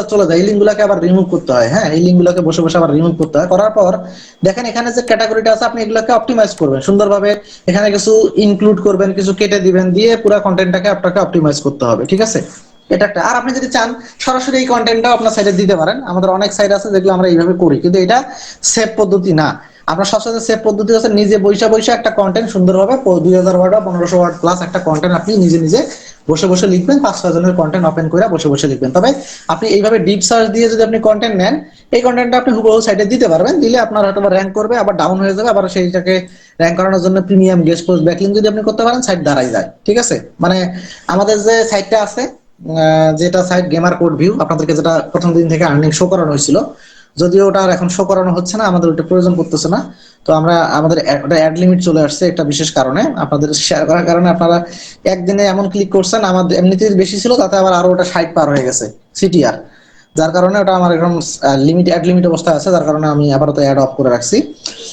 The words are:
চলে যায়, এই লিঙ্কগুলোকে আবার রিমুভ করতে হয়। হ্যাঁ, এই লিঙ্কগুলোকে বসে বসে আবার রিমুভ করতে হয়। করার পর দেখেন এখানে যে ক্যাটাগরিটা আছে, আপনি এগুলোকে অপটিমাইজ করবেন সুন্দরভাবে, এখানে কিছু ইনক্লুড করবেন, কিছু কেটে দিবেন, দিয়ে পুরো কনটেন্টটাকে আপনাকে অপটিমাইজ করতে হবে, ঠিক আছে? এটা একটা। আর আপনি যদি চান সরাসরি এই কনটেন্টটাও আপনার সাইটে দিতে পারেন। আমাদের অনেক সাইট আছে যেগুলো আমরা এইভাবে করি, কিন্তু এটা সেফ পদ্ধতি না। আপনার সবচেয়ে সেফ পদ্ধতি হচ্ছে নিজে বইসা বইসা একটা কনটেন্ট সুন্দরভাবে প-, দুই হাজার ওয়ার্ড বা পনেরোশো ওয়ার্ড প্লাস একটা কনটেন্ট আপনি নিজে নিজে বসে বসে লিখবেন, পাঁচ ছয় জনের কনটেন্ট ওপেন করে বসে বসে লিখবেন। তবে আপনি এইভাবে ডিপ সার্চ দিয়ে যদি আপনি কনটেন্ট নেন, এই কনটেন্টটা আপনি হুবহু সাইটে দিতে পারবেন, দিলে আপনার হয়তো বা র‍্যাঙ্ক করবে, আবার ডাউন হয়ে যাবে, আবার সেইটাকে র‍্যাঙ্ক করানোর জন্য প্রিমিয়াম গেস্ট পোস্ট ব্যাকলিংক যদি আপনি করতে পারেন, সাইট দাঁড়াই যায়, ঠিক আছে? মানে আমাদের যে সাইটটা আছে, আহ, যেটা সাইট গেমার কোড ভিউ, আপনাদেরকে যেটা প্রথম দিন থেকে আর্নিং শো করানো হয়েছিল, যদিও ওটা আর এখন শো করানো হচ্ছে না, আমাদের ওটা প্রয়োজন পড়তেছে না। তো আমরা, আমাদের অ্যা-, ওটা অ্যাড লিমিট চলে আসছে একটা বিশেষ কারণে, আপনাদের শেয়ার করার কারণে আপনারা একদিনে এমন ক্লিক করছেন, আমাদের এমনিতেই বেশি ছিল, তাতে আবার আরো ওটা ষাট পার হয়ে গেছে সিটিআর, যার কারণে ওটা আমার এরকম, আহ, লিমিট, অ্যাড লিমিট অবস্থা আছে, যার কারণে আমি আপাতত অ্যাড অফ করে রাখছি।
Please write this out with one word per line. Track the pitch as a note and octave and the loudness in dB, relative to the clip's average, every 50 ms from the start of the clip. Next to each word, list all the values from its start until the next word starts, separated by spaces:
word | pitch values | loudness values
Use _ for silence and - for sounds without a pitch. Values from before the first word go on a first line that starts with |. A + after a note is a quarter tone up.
| G3+ - | 2 2
চলে | G#3+ G#3 F#3+ D#3+ | 0 0 2 2
যায়, | E3 E3+ | 2 2
এই | F#3+ G#3+ | 2 2
লিঙ্কগুলোকে | G#3+ G3+ G#3 G#3 G#3 G#3 G#3+ G3+ | 2 2 2 2 2 2 2 0
আবার | D3+ - E3+ | 0 0 0
রিমুভ | F3+ F#3 F#3+ F3+ F3+ F3 | 2 2 2 2 0 -2
করতে | D#3+ - - B2+ | -4 -2 0 0
হয়। | B2 A#2 A#2 B2 | 0 0 2 0
হ্যাঁ, | G#3+ A3 D3+ D#3 | 0 0 0 0
এই | E3 F3 | 2 2
লিঙ্কগুলোকে | F3+ F3+ F3+ F3 F3 F3 F3 E3+ D#3+ | 4 4 4 4 2 2 0 0 -2
বসে | D#3+ F3 E3+ | 0 0 0
বসে | D#3+ E3 F3 | 0 0 0
আবার | E3+ D3+ C#3+ D3+ | 2 2 2 2
রিমুভ | E3 E3+ E3 D#3+ | 0 0 0 -2
করতে | D#3+ D#3 - D3 | -2 -2 0 -2
হয়। | F3 F3+ F#3 | 0 0 2
করার | F#3+ G#3 G#3+ G#3+ G#3+ | 2 2 2 2 2
পর | G3 F3+ - - - - - - - - - _ - | 2 2 0 -2 -6 -10 -18 -20 -20 -20 -8 _ -2
দেখেন | C#4+ C#4+ B3 A#3+ A3+ | -2 0 -2 -4 -6
এখানে | G#3 A#3 A#3+ A#3+ A#3 | -4 -4 -4 -4 -4
যে | B3 A#3+ A#3+ | -4 -2 0
ক্যাটাগরিটা | A3 G#3+ A3+ A3 A3 A3 A3 A3+ A3 | 0 0 0 -2 -2 0 0 2 0
আছে, | A3 A#3+ A3+ | 0 0 -2
আপনি | A3+ A#3 A3 | -4 -4 -4
এগুলোকে | G#3+ A3 A3 A3 A3+ A#3+ A3 | -2 -2 -2 0 0 0 0
অপটিমাইজ | A3 - B3 A3+ G#3+ G3 - - | 0 0 0 0 0 0 0 -2
করবেন | E3 C#3 C3+ C3+ C3+ - | -2 0 0 0 0 2
সুন্দরভাবে, | G3 G3+ G#3 G3+ G3+ G3+ G3 G#3 G#3 G#3 - - - - _ - | 2 2 2 2 2 2 0 0 -2 -2 -6 -14 -20 -8 _ -2
এখানে | F3 G3+ G#3 G#3+ G3+ | 0 2 2 0 0
কিছু | G3+ - A3 A3 A3 A3 - - - G#3+ | 0 2 2 4 4 4 2 2 2 2
ইনক্লুড | G#3 G3+ - G#3 G#3+ G#3 F3+ - | 2 2 2 2 2 2 2 2
করবেন, | G3+ G3 F3+ G3 F#3+ F#3+ G3+ | 0 0 0 0 -2 -2 -2
কিছু | F#3+ G3 F#3+ - | -2 -2 -2 -2
কেটে | G#3+ G3 G3+ G3+ F3+ | -2 0 0 0 2
দিবেন, | F#3+ F3+ F#3 F#3 F#3 F3 | 2 2 2 2 2 2
দিয়ে | F#3+ A3 A3+ A3+ A3+ A3 | 2 2 2 2 2 2
পুরো | G#3 G#3 G3+ G#3 | 2 2 2 0
কনটেন্টটাকে | G3+ F3+ F3 F#3+ F3+ F3+ F#3 F3+ G3+ G3 | 0 0 0 0 0 0 0 0 -2 -2
আপনাকে | F#3+ - F3+ F3 G3+ F#3 | -2 -2 -2 0 0 -2
অপটিমাইজ | - - F3 D#3 D3+ C#3 C#3+ - | 0 0 0 0 0 0 -2 -4
করতে | C#3 C#3 - B2+ A#2+ | -6 -4 -2 0 0
হবে, | A2+ G#2 B2+ - | 0 0 0 -2
ঠিক | F#3 F#3+ A3 A3 | 0 0 0 0
আছে? | - - - - - - - - _ _ _ - - | -2 -4 -6 -8 -14 -20 -20 -20 _ _ _ -2 0
এটা | F#3 G#3 G3 | 0 0 0
একটা। | - F3 F3 G#3+ | 0 -2 -2 -2
আর | B3 B3 | -2 -2
আপনি | A#3+ B3+ B3+ C4+ | -4 -4 -4 -4
যদি | C4 B3+ - | -4 -4 -2
চান | B3 A3+ A#3+ B3+ - - - - - - | -2 -2 -4 -6 -10 -14 -18 -16 -8 -4
সরাসরি | C4+ C4 B3+ B3+ C#4 C4 C4 | -2 -2 -2 -2 -2 -2 -2
এই | B3+ B3+ A#3+ | 0 0 0
কনটেন্টটাও | A#3 A3+ A3 A3+ A3+ A3+ B3 A#3+ A3 | 0 0 0 0 0 2 2 0 2
আপনার | A3 A3 A3 | 0 0 0
সাইটে | A3 G3+ G3+ F#3+ F3+ | 0 0 0 2 2
দিতে | G#3 F#3 G3 E3+ | 2 2 2 2
পারেন। | D#3 F3 A3+ C4+ C4+ - | 0 -2 -2 -4 -6 -6
আমাদের | F3 F#3 F#3 F#3+ F#3 F#3+ | -2 0 0 0 0 0
অনেক | G#3 G3+ G3+ - | -2 -2 0 0
সাইট | G#3 G3 G3+ G3 | 0 2 0 0
আছে | - A3 G3 | 0 0 0
যেগুলো | F#3+ F#3 F#3+ F#3 F3+ | 0 2 2 2 2
আমরা | F#3 F#3 E3+ | 2 2 2
এইভাবে | E3 E3+ F3 F3+ F3 F3+ | 2 2 2 0 2 2
করি, | D#3+ C#3 - - | 2 2 2 0
কিন্তু | F3 F3+ F#3+ F#3 | 0 2 2 2
এটা | F#3 A3+ B3+ - - - - - - - - - - - | 2 2 0 0 -4 -10 -16 -18 -20 -14 -8 -6 -2 -2
সেফ | A3+ A3 A3 - - | 0 -2 -2 0 -2
পদ্ধতি | G#3+ F#3 F#3 G3 F3 F#3+ E3 D#3 | 0 2 0 0 0 0 0 0
না। | D3+ C3 G2+ - - - _ _ - - | 0 -2 -4 -8 -12 -20 _ _ -8 -6
আপনার | D#3 E3+ G3 F#3+ | -4 -2 -2 0
সবচেয়ে | - G#3+ - A#3 A3+ A3+ A3+ - | -2 -2 -2 -4 -6 -4 -2 -2
সেফ | A3 A3 - A3 | -2 -2 0 -2
পদ্ধতি | G#3 G3 G#3+ G3+ A#3 | -2 0 0 0 2
হচ্ছে | A3 A#3 A3+ G#3 G#3 | 2 2 2 2 2
নিজে | G#3 G3 G#3+ G#3 F#3+ | 2 2 2 2 2
বইসা | G3+ G3+ G3 A3+ A3 A3+ | 2 2 2 2 2 2
বইসা | A3 A3 - A#3+ A3 | 2 2 0 -2 0
একটা | - A3 A3 - | -2 -2 0 0
কনটেন্ট | G3+ G3 F3+ A3 A3+ - - | 0 0 0 -2 -2 -2 0
সুন্দরভাবে | G3 F3+ F#3 F#3 F#3 G3 G3+ C4 C4 - | 0 2 2 4 2 2 2 0 0 2
প-, | F#3+ F3+ E3+ D#3+ | 0 2 2 2
দুই | F3+ F#3 F#3 | 2 2 4
হাজার | F3+ F#3+ F#3 F3+ | 4 2 2 2
ওয়ার্ড | F#3 F#3 G3 | 2 2 2
বা | G#3+ F#3 F#3+ | 2 0 0
পনেরোশো | F3 F3 E3+ E3+ F#3 F3+ | -2 -2 -2 0 2 2
ওয়ার্ড | F3 E3+ - - | 2 0 -2 -2
প্লাস | - E3+ F3+ F3+ F3+ - | -2 -2 -2 -2 -4 -6
একটা | - F#3 F3+ E3 | -6 -4 -2 -2
কনটেন্ট | D#3 D3+ E3 F3+ F3 D#3+ | -2 -2 -2 -2 -2 -2
আপনি | - G3+ A3+ G3+ F3+ | -2 -2 0 2 2
নিজে | E3+ D#3+ E3+ D#3+ | 2 2 2 2
নিজে | D#3 F3 B3+ D#4+ - - - - - - - _ - | 2 0 0 0 -2 -8 -14 -20 -20 -20 -8 _ -4
বসে | D#3+ D#3 G3+ F#3+ | -2 0 0 0
বসে | F3+ F3+ G3 G3+ F3+ | 0 2 2 2 2
লিখবেন, | F3+ F3+ F#3+ C#4 C#4 C#4 | 2 2 2 2 2 0
পাঁচ | G#3+ - - | 0 -2 -4
ছয় | - F3+ E3 | -4 -2 0
জনের | E3+ F3 F3+ F3+ F3 | 0 0 0 2 0
কনটেন্ট | D#3+ D#3 D3+ F#3+ F3+ D#3+ | 0 -2 -2 -2 0 0
ওপেন | - E3 D#3+ D#3 | 0 -2 -2 -2
করে | E3 F3 G#3+ A3 F3 | 0 0 0 0 0
বসে | D#3 - D3+ C#3 | -2 -2 -2 0
বসে | C#3 - D3 | 0 0 -2
লিখবেন। | C3+ B2 C3 C3 - F3+ | -2 -2 -4 -2 0 2
তবে | G3 C4 C#4+ C#4 - - - - - - E3 | 2 2 0 -2 -6 -14 -18 -12 -8 -6 -4
আপনি | E3+ A3 A3 G3+ | -4 -2 0 0
এইভাবে | G3+ G3+ G#3+ A#3 A3 E3+ F3+ | 2 2 2 2 2 2 0
ডিপ | G3+ G3 - - | 0 0 0 0
সার্চ | A#3+ A3+ A3+ G#3+ G3 | 2 2 0 0 0
দিয়ে | A3+ A#3 A3+ | 0 0 2
যদি | A3+ A3 A3 G#3+ | 2 2 0 0
আপনি | A3+ A3 A3 A3 | 0 0 2 2
কনটেন্ট | G#3+ G#3 A#3+ A3+ G#3 F#3 | 2 0 0 -2 -2 0
নেন, | F3+ G#3 C#4 D#4 - - - - - _ - | 0 0 -2 -4 -6 -10 -20 -20 -6 _ 0
এই | A#3+ A#3+ | 0 2
কনটেন্টটা | B3+ A#3+ B3 B3 A#3+ B3 B3 | 0 0 0 0 0 0 0
আপনি | B3 C4 A#3 A3 | 0 0 0 2
হুবহু | G#3+ A3 A3 A3+ A3 A3 | 2 2 2 2 2 0
সাইটে | G3+ G3 G#3+ G3 B3 | 0 0 0 0 0
দিতে | A#3+ B3 G3 E3 | 0 2 2 2
পারবেন, | D#3+ C#4 - F#4+ E4 C#4+ | 2 2 0 0 0 2
দিলে | A3+ A#3+ B3 A3+ | 2 2 2 0
আপনার | A3 A3 G#3+ G3+ | 0 0 0 0
হয়তো | G3 F#3+ G3+ G3+ | 0 0 0 0
বা | G3+ F#3 | 0 0
র‍্যাঙ্ক | F#3+ G3 G3 F#3+ G#3+ | 0 -2 -2 -4 -4
করবে, | G#3+ A3 A#3+ A#3+ G3+ | -2 -2 -2 0 0
আবার | G3+ G3 E3 | 0 0 0
ডাউন | D#3+ F3 F#3 F#3 G3 | 0 0 0 0 0
হয়ে | G3 F#3+ G3 | -2 -2 -2
যাবে, | A3 A#3+ G#3 | 0 0 0
আবার | G3 F#3+ F#3 - | 0 -2 -2 -2
সেইটাকে | G3 F3+ F3+ F3+ F3+ F3 F#3 F#3 F#3 F3+ - - - - _ _ - | -2 -2 -2 -2 -2 0 0 -2 -2 -4 -8 -14 -20 -20 _ _ -2
র‍্যাঙ্ক | E3 E3+ E3+ F3+ | -2 0 0 0
করানোর | F#3 F#3+ F#3+ F#3 E3+ | 0 0 0 0 0
জন্য | F#3+ F#3 F#3+ F#3 F#3 | 0 0 0 0 2
প্রিমিয়াম | G3+ F#3+ F#3+ F#3 F#3 F3 E3 D#3 | 2 4 4 4 4 2 2 2
গেস্ট | E3+ E3 - - | 0 0 0 0
পোস্ট | F3+ E3 D#3 E3+ | 0 2 2 0
ব্যাকলিংক | E3+ F3 G3 G3 G3+ G#3+ | 0 0 -2 -2 0 0
যদি | G#3 G#3+ | 0 0
আপনি | G#3 G#3+ G#3 G#3+ | -2 -2 -2 -4
করতে | G#3+ G#3+ A3+ A#3 | -2 0 0 0
পারেন, | A#3+ B3+ B3 G#3 | 0 -2 -2 -2
সাইট | F#3+ E3+ D3+ D3 | -4 -2 -2 -2
দাঁড়াই | C#3+ C#3 B2+ B2+ A2+ | 0 0 -2 -2 -2
যায়, | G2+ F#2 - - _ - | -4 -6 -6 -10 _ -4
ঠিক | - G#3 A#3+ A#3+ | -2 0 0 0
আছে? | - C#3+ A2 - - - - E3 | -2 -4 -6 -6 -10 -8 -4 -2
মানে | F3 F#3 F#3 F3+ F3+ - - - - - - - - F3 | 0 0 0 -2 -4 -6 -10 -14 -16 -18 -12 -6 -4 -2
আমাদের | F#3+ G3+ G#3 G#3+ G#3 G3+ | 0 0 0 0 0 2
যে | A3 A3+ A3+ A3 A3+ | 2 2 2 0 0
সাইটটা | G#3+ G3 F#3+ - A3 A3 G#3 | -2 -4 -2 0 -2 -2 -2
আছে, | G3+ - B3 B3+ | -2 -6 -8 -8
আহ, | F#4+ - - _ _ _ _ - D#3+ D#3+ D#3+ D#3 D#3 D#3 D#3+ D#3+ D#3+ D#3 D#3 | -8 -10 -14 _ _ _ _ -12 -6 -2 0 2 2 4 4 2 2 2 0
যেটা | E3+ F3 F#3 F#3 F3+ F3+ | 0 0 0 0 0 0
সাইট | F3+ F3+ F3+ F3+ D3 | 0 -2 -2 0 -2
গেমার | E3 E3+ F3+ F3 - | 0 0 0 0 0
কোড | F3 E3 D#3 C#3 | 0 0 0 0
ভিউ, | D#3 F#3+ G#3+ C4 D#3 | 0 0 0 0 -2
আপনাদেরকে | - E3 D#3 D#3 D#3+ D#3 D3+ | -2 -2 -2 -2 -2 -2 0
যেটা | D3 E3 E3 - - - - | 0 0 0 -2 -2 -4 -4
প্রথম | E3+ F3 F3 E3+ E3+ | -2 0 0 2 2
দিন | E3+ D#3+ D#3+ | 2 2 0
থেকে | D#3 F3 D#3+ | 0 0 0
আর্নিং | C#3+ D3 D#3 D#3 D3+ - | 2 2 2 0 0 0
শো | F#3 F3+ | 0 0
করানো | F#3+ F3+ E3 D3+ D3 | 0 0 0 0 -2
হয়েছিল, | C#3 - - C#4 G#3+ D4 - - - - - - - - _ _ C#3+ | -2 0 0 0 0 0 -2 -8 -16 -20 -20 -20 -20 -20 _ _ -2
যদিও | F3 F3+ F3 F#3+ G3+ G3 | 0 2 4 4 4 4
ওটা | F#3+ G3 F#3+ | 2 2 0
আর | F#3 F3+ | 0 0
এখন | F3+ F#3 F3 - | 0 -2 -2 -2
শো | - F#3+ F3+ | -2 -2 0
করানো | G3 F#3+ F#3 F#3 F3 F3+ | 0 0 0 0 0 -2
হচ্ছে | F3 - - G#3+ | -4 -4 -4 -4
না, | A3 G3 | -2 0
আমাদের | F3+ F3 E3+ E3+ | 0 2 2 0
ওটা | D#3 D#3+ D#3+ - | 0 -2 -2 0
প্রয়োজন | F#3 F#3 F3+ F3+ F3 F3 | 0 2 2 2 0 0
পড়তেছে | - - - D3+ - E3 F#3 | -2 -4 -4 -4 -2 -2 -2
না। | B3 D4 - - - - - _ _ - | -2 -4 -6 -12 -20 -20 -20 _ _ -2
তো | - D#3+ D#3 | 0 0 2
আমরা, | D#3 E3 F3 E3+ E3 - - D3 | 2 2 2 2 0 0 0 0
আমাদের | D#3 D#3+ E3+ D#3+ - | 0 0 0 0 0
অ্যা-, | - C#3+ C#3+ C#3 | -2 -2 -2 -2
ওটা | C#3+ E3+ D#3+ | 0 0 2
অ্যাড | D#3 D#3+ D#3 E3+ | 2 0 0 2
লিমিট | F3+ F3+ F3+ F3+ - F3+ | 2 2 2 2 2 2
চলে | D#3 D#3+ D3+ C#3+ | 2 2 2 0
আসছে | - - F#3 F3 | 0 -2 -2 -2
একটা | - - D#3 C#3+ | -2 -2 -2 -2
বিশেষ | D3 D3 D#3+ D3+ - D3+ | -2 -4 -4 -2 -2 -2
কারণে, | B2+ C3 C3+ F3 B3 D#4+ C4+ F3+ D3+ | -2 0 0 -2 -2 -2 -2 -4 -4
আপনাদের | C#3 D3+ C#3+ D3+ D3 D3+ - - - | -4 -2 -2 -2 -2 -2 -2 -2 -2
শেয়ার | E3 D3+ D#3 D#3 | -2 -2 0 0
করার | D#3+ F3 - - | 0 0 0 0
কারণে | - F3 F3 F3+ E3+ | 0 2 2 2 2
আপনারা | - E3+ E3+ E3+ E3+ E3+ - - - - - - - - - F#3+ | 2 2 2 0 0 -2 -6 -12 -18 -20 -20 -14 -6 -4 -2 -2
একদিনে | F#3 F3 F#3 G3+ G3+ G3+ G3 F#3 | -2 -2 -2 0 0 0 0 0
এমন | G3 G3+ F#3+ F#3 | -2 -2 -2 -2
ক্লিক | G3+ G3+ F#3+ - | -4 -2 0 0
করছেন, | G3 F3+ F#3 - A3 G#3+ F#3+ | 0 0 0 -2 -2 0 0
আমাদের | F3+ F#3 F#3 E3+ - - | 0 0 0 0 0 2
এমনিতেই | F3+ F#3 F#3+ F#3 G#3+ G#3+ G3 F#3 F#3+ | 2 2 2 2 2 2 2 2 0
বেশি | F3+ G3+ G3+ - | 0 -2 -2 -2
ছিল, | A#3 B3 - | 0 0 2
তাতে | G3 F#3 G3+ G3 | 0 0 2 2
আবার | F#3+ F#3+ F#3 F3 | 2 2 2 2
আরো | F3+ F3+ F3+ | 2 2 2
ওটা | F3+ F3+ F3+ | 0 0 -2
ষাট | - F3+ E3+ E3 - | -2 -4 -4 -2 0
পার | D#3+ D3+ D3 C#3+ | 0 0 2 0
হয়ে | C#3 B2+ B2+ | 0 -2 -2
গেছে | B2+ - A2+ G#2+ - - _ _ - - | -4 -4 -6 -8 -10 -16 _ _ -6 -2
সিটিআর, | G3 F#3 F3 F3 C3+ A#2 A2 - - - - - _ _ _ _ _ _ - D#3+ | -2 0 2 2 2 0 -2 -4 -10 -20 -20 -20 _ _ _ _ _ _ -4 -2
যার | D#3+ D#3+ D#3+ | -2 0 0
কারণে | F3+ F#3 F#3 F#3+ G#3 G3 | 0 0 2 2 0 0
ওটা | F#3+ F#3 F3+ | 0 0 2
আমার | F3 F3 E3+ | 2 2 0
এরকম, | D#3+ E3+ F3 E3+ D#3+ | 0 0 0 -2 -2
আহ, | D3+ - - - - C#3 C#3 C3+ C3+ D3+ | -4 -8 -6 -4 -2 0 2 2 2 2
লিমিট, | E3 F3+ F3 F3 | 2 2 2 0
অ্যাড | E3 E3+ D#3 F3 | 0 0 0 2
লিমিট | F3+ F3+ F3+ F3 | 2 2 2 2
অবস্থা | E3 D#3+ - F3 D#3+ D3 | 0 -2 0 -2 -2 0
আছে, | - G3 F3+ | 0 0 0
যার | E3+ D#3 D#3 | 0 0 0
কারণে | D3+ D#3 D#3 D3+ D3 | -2 -2 -2 0 0
আমি | D3 D3 D3 C#3 | 0 2 2 2
আপাতত | C3+ D3 D3 - D3 C#3+ | 0 0 0 0 0 0
অ্যাড | C#3 C3+ C3+ C3+ | 0 2 2 0
অফ | B2+ - - | 0 -2 -2
করে | C3 C3 B2 | 0 0 0
রাখছি। | A#2 - - G3 A#3+ - - - - - - - - - - | 0 -2 -2 -2 -2 -2 -2 -8 -14 -14 -14 -14 -16 -18 -18